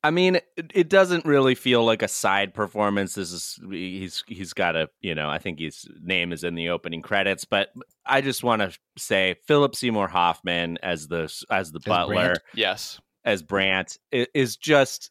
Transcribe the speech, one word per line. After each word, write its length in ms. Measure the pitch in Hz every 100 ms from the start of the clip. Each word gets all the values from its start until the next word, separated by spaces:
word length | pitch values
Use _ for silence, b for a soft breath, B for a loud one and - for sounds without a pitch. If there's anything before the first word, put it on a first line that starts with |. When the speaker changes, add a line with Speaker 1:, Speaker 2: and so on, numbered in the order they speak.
| 151
Speaker 1:
I 60 |
mean, 240 | 170 185 180
it, 360 | - - 165
it 160 | 202 160
doesn't 360 | 196 185 175 156
really 300 | 143 131 123
feel 280 | 127 120
like 180 | 113 110
a 60 | 104
side 460 | - 104 98 101
performance. 640 | - 101 104 104 101 98 -
This 160 | 87
is, 280 | 87 - - 92
he's, 540 | 92 92 95 92 - -
he's 260 | 90 90
got 220 | - 87 82
a, 140 | 78 _
you 140 | 95 78
know, 120 | 73
I 80 | 76
think 200 | - 78
his 260 | 78 - - -
name 300 | 87 92 87
is 120 | 82
in 120 | 87 85
the 140 | 85
opening 320 | 87 85 82
credits, 440 | - 101 98 95 -
but 240 | 101 98 - - _ -
I 160 | 135
just 220 | 139 123
wanna 280 | 123 110 95 - _ -
say 380 | - 98 92 87 -
Philip 280 | 147 139 -
Seymour 320 | 123 110 95
Hoffman 720 | 92 87 82 95 85 85 85
as 240 | 92 85 73
the, 160 | 85 78 - -
as 220 | 98 85
the 80 | 78
Speaker 2:
As 40 | -
Speaker 1:
butler, 280 | 90 85 90
Speaker 2:
Brandt? 240 | 90 87 B
Speaker 3:
Yes. 480 | - 104 101 - - _ _ -
Speaker 1:
as 160 | 101
Brandt, 560 | 76 98 95 95 90 - _
i-, 140 | 127 123
is 220 | 151 127 -
just 540 | - 147 131 - -